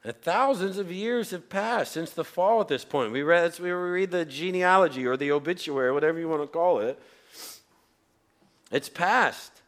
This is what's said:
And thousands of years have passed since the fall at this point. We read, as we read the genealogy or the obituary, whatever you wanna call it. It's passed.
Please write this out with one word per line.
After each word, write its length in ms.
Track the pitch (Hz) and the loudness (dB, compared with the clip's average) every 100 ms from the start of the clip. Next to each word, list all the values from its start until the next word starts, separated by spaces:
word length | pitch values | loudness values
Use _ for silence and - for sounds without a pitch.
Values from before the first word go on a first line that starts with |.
And 160 | 110 117 | -12 -8
thousands 560 | - 190 269 277 196 190 | -2 2 2 2 -2 -4
of 140 | 190 | -6
years 400 | 185 220 240 202 | -6 -2 -2 -2
have 180 | 180 - | -8 -6
passed 420 | 190 214 233 147 | -4 -2 -2 -2
since 200 | - 165 | -4 -8
the 120 | - | -6
fall 380 | 156 - 185 226 | -6 0 2 2
at 60 | 190 | 2
this 160 | 135 - | -2 -2
point. 260 | 147 117 | -2 -2
We 100 | 123 | -2
read, 220 | 147 170 | 4 4
as 160 | 170 165 | 4 -2
we 100 | 175 | -4
read 400 | 180 180 180 190 | -4 -2 -2 -2
the 140 | 175 160 | -2 -4
genealogy 800 | 135 180 180 180 185 180 131 127 | -6 -4 0 4 6 6 2 -2
or 120 | 131 | 0
the 140 | 143 | 0
obituary, 600 | 147 147 180 - 139 127 | 0 0 -6 -4 0 2
whatever 280 | 139 156 165 | 2 2 0
you 80 | 165 | -2
wanna 200 | 156 143 | -4 -2
call 320 | 165 175 143 | 0 2 2
it. 200 | 110 139 - _ _ - - - _ _ _ _ _ _ _ _ _ _ _ | 0 -4 -12 _ _ -20 -18 -20 _ _ _ _ _ _ _ _ _ _ _
It's 180 | 135 - | -6 -6
passed. 720 | - 175 247 180 - - _ | -4 0 2 2 -2 -18 _